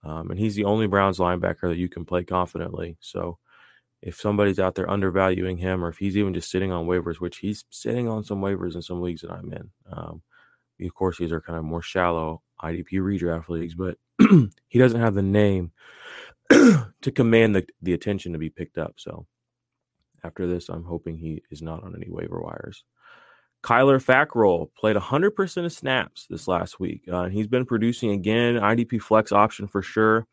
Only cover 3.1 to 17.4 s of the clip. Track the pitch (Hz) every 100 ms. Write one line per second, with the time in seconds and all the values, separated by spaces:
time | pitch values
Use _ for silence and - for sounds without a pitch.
3.1 | - 85 82 _ _ _ _ _ _ -
4.1 | - 107 104 101 95 92 92 87 101 95
5.1 | 90 95 92 92 90 92 92 85 - 98
6.1 | 95 101 87 - 92 95 90 82 90 85
7.1 | 82 87 - 98 104 - - - 120 120
8.1 | 110 104 101 98 98 90 85 82 87 87
9.1 | 82 - 87 90 87 85 _ _ - 82
10.1 | 82 _ _ _ _ _ _ 90 - 95
11.1 | 85 85 82 - 82 80 85 - 95 87
12.1 | 85 80 82 _ _ 80 85 85 95 95
13.1 | 98 85 82 80 82 85 82 92 85 _
14.1 | - 208 190 107 _ _ 120 127 117 117
15.1 | 98 98 104 104 98 87 _ - - -
16.1 | - - _ _ - 269 165 117 _ -
17.1 | - 117 113